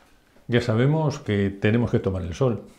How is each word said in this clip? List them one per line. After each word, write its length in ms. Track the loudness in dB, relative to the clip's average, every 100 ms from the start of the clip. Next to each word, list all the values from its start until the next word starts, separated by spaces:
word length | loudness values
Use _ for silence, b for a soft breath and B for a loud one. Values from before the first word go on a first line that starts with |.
| b b b b b
Ya 140 | 0
sabemos 580 | 2 2 2 2 0 -4
que 300 | -2 0 0
tenemos 420 | 0 0 2 2
que 80 | 0
tomar 240 | -2 -4
el 100 | -6
sol 300 | -2 -2 -2 -8